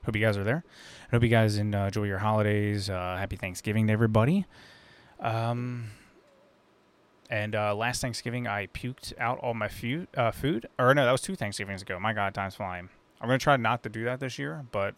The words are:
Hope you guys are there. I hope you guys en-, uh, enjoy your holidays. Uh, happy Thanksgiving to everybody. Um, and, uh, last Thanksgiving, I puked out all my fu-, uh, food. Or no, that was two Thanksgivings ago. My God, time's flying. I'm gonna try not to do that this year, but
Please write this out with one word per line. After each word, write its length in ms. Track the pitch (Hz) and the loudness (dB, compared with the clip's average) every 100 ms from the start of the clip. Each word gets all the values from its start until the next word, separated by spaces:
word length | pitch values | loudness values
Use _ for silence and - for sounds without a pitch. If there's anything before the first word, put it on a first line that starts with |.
| - | -4
Hope 80 | 107 | 0
you 60 | |
guys 160 | 110 101 | 2 2
are 60 | |
there. 220 | 101 147 - - - - - | 0 -2 -4 -18 -20 -18 0
I 80 | 120 | 4
hope 80 | |
you 60 | 120 | 6
guys 280 | 113 110 104 | 6 6 4
en-, 160 | 104 | 0
uh, 120 | 101 98 | 0 0
enjoy 180 | 101 | 0
your 140 | 104 95 | -2 0
holidays. 720 | 107 107 104 104 104 104 98 | 2 4 4 2 2 0 -2
Uh, 260 | 92 90 90 | -4 -4 -4
happy 200 | 98 95 | -4 -6
Thanksgiving 500 | 95 90 - 107 110 | -8 -6 -2 2 4
to 60 | |
everybody. 520 | 107 113 110 117 190 185 - - - - - - - | 4 4 6 4 2 0 -10 -20 -20 -20 -20 -20 -8
Um, 720 | 117 113 117 120 123 123 113 104 - _ _ _ _ _ _ _ _ _ _ _ - | -4 -2 -2 -4 -4 -8 -12 -16 -20 _ _ _ _ _ _ _ _ _ _ _ -6
and, 260 | 110 104 107 | -4 -2 0
uh, 180 | 107 104 | 0 0
last 260 | 117 123 | -2 -2
Thanksgiving, 440 | 127 113 - 120 120 | -4 -6 -6 -6 -4
I 220 | 104 98 | -4 -6
puked 460 | - 127 127 - - | -8 -10 -10 -12 -4
out 200 | 117 127 | -4 -2
all 140 | 123 | -4
my 160 | 117 107 | -4 -4
fu-, 380 | - 117 147 185 - | -4 -6 -6 -6 0
uh, 140 | 117 | 0
food. 360 | - 135 196 - - | 0 -2 -2 -4 2
Or 160 | 123 | 6
no, 120 | 143 131 | 6 6
that 60 | |
was 100 | 135 | 2
two 140 | - 190 | 0 -6
Thanksgivings 460 | 104 98 101 98 | -6 -6 -8 -8
ago. 160 | 95 92 | -6 -4
My 140 | 104 | -2
God, 220 | 107 98 | 0 -2
time's 220 | 98 98 - | -2 -6 -4
flying. 340 | 98 90 90 _ _ - | -8 -8 -12 _ _ -8
I'm 60 | 117 | 0
gonna 80 | 127 | 2
try 160 | 151 139 | 4 4
not 280 | 113 120 | 4 0
to 60 | 131 | -2
do 140 | 107 | -6
that 160 | 117 131 | -4 -4
this 180 | 131 120 | -6 -6
year, 280 | 139 160 127 | -8 -8 -6
but 260 | 104 98 | -2 -2